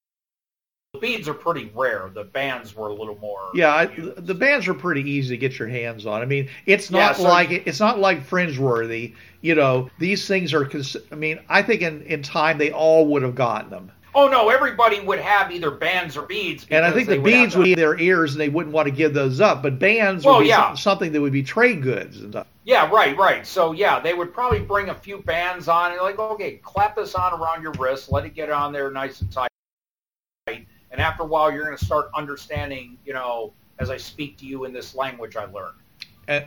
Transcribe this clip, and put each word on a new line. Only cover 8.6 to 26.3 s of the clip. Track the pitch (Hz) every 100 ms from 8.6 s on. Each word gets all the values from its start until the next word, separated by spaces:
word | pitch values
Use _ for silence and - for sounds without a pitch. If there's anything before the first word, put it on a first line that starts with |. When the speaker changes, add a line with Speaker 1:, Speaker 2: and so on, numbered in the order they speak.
| 135 117 113 113 113 - - -
Speaker 2:
You | 160
know, | 156 135 127 127 -
these | 175 202 -
things | 190 170
are | 151 135
cons-, | 151 139 147 -
I |
mean, | 151 156 156 -
I | 185
think | 202 208
in, | 170 151
in | - 151
time | 139 170 156 151
they | 151
all | 151 160 160 151
would | 143
have | 127
gotten | 127 120 107 -
them. | 92 92 _ _
Speaker 1:
Oh, | 277 277
no, | 262 214
everybody | 262 277 226 233 208
would | 190 185
have | 170 202 190
either | 175 160
bands | 135 160 185 170 139
or |
beads | 143 208 180 147 -
Speaker 2:
And | 156
I | 170
Speaker 1:
because | 185
Speaker 2:
think | 226
Speaker 1:
they | 156
Speaker 2:
the |
Speaker 1:
would | 156
have | 247
Speaker 2:
beads | 233 185
would |
Speaker 1:
the | 180
Speaker 2:
be |
in | 170
their | 156 170
ears | 170 185 156
and | 147
they | 147
wouldn't | 151 151
want | 156 147
to |
give | 135 156
those | 143 135 131
up, | 202 139
but | 139 131
bands | 190 226 202 185
Speaker 1:
Well, | 269 247
Speaker 2:
would |
be | 208
Speaker 1:
yeah. | 208 127
Speaker 2:
some-, | -
something | 208 196 175
that | 151
would | 143
be | 135
trade | 135 214 247 185
goods | 131 104 - 101
and | 101
stuff. | 107 - _
Speaker 1:
Yeah, | 214 240 156
right, | 214 165 139
right. | 185 143 117
So, | 185 165
yeah, | 160 170 131
they | 160
would | 175 170
probably | - 247 214
bring | - 202 190
a |
few | 151 202 202
bands | 180 165 180 180 165
on | 170 175
and | 175
like, | 185 202
"Okay, | 220